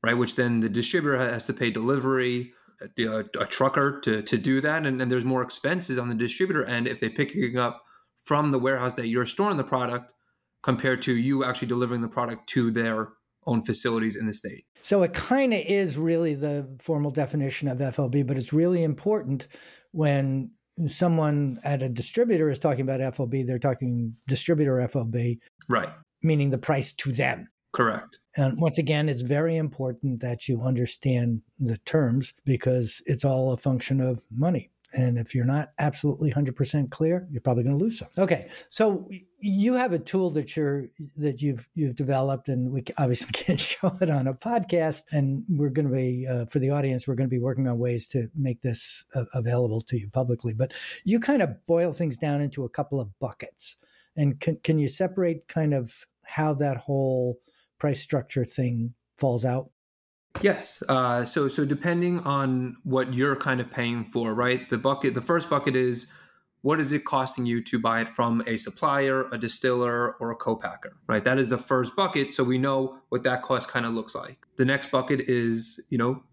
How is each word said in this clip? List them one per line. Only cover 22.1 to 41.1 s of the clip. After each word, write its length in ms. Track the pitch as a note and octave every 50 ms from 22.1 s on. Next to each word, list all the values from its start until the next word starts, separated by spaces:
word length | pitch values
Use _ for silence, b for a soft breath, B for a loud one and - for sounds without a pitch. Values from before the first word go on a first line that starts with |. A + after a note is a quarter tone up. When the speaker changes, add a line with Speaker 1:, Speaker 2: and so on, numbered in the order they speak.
| - A#3 A#3 A#2 C3+ - D#3 D3+
Speaker 2:
is 100 | C#3 C#3+
talking 220 | - D#3+ C#3+ B2
about 220 | C3+ C3 C3+ C3
F 180 | C3 C3 A#2+ -
O 60 | C3+
B, 160 | A#2 B2 C3+
they're 160 | C3 A#2+ B2+ A#2+
talking 580 | A#2+ C#3 B2+ - C3+ B2 A#2+ A#2+ A#2 A2+ A2+ - _
distributor 540 | - C3+ B2 - - E3+ D3+ D3+ C#3 C3 B2+
F 160 | B2+ A#2+ -
O 80 | C#3 A#2
B. 340 | A#2 A2+ A#2+ A#2 A#2+ A#2+ A#2 b b _ _ - -
Speaker 1:
Right. 220 | C3 A2 F#2 F2 - - - _ _ _
Speaker 2:
Meaning 260 | - D#3+ D#3 D3 C#3 C#3
the 80 | C3+
price 360 | C3 - - D#3 C#3 C3 -
to 200 | - - - C3+
them. 380 | A#2 A#2 C3+ C3 B2 - - - _ _ _ _ -
Speaker 1:
Correct. 440 | - B2 A2+ G#2+ A2 - - - _ _ _ _
Speaker 2:
And 240 | - C#3 C3+ A#2+ B2+
once 200 | E3 D#3+ - E3+
again, 320 | D#3 C3 D#3 D3 D3+ D#3
it's 100 | C#3+ A#2+
very 380 | B2 A#2+ C#3+ D3 D#3+ E3 E3 D#3+
important 600 | D#3 D3 C#3 - C3+ B2+ B2 - - C#3 B2+ A2+
that 280 | - B2 A#2+ A#2+ - -
you 140 | B2+ A2+
understand 800 | A#2+ C3 B2+ A#2+ B2 A#2 - - - C#3 B2+ B2 A#2+ A#2+ A#2 A2+ - _ _ -
the 180 | C#3+ A#2 A2+
terms 560 | G2 _ - - D#3+ D3 A#2+ A#2 C3+ C3 - - _ _
because 560 | C#3 C3+ - - C3 B2+ B2+ A#2+ A2 - - -
it's 200 | - C#3+ A#2+ -
all 280 | C#3 C3 C3 C3 C3
a 60 | B2+ A#2+
function 420 | - C#3 C3 B2 - - C3+ C3+
of 240 | C3 C3 B2 A2+ - _
money. 400 | A2 A#2 D3 F3 F#3 - - _ _ _ _ _ -
And 240 | C3 B2+ B2 A#2+ A#2+
if 160 | A#2 - -
you're 100 | C3 A#2+
not 260 | B2+ C3+ D3 D3 - _ -
absolutely 520 | C#3+ D3 C#3+ - - D3 C#3+ C#3 D#3 D3
hundred 260 | A#2+ D3 D3 C3 B2
percent 340 | - C#3 C3 - D3+ C#3 B2+
clear, 360 | - - D#3+ D#3+ E3+ F3+ F#3 F3+
you're 100 | D3 A#2+
probably 240 | _ C3+ B2 A#2+ A#2
gonna 120 | C3 C#3
lose 220 | C#3+ F#3 A3+ A3+ -
some. 100 | - - _
Okay, 320 | - G3 F#3 E3+ - - B B B B B
so 380 | - - A3 A3 G3 F3+ F#3+ -
y-, 140 | F#3+ F#3 - _ _ _
you 340 | G3 G#3 F#3+ G3 G3+ A#3 B3+
have 180 | B3+ B3+ B3
a 60 | F3 D#3+
tool 320 | - - - F#3+ F#3 F3
that 260 | D3 D3+ C#3 - -
you're, 300 | D#3+ D3+ C#3+ C#3 C#3+ C3 - _ _ D#3 C#3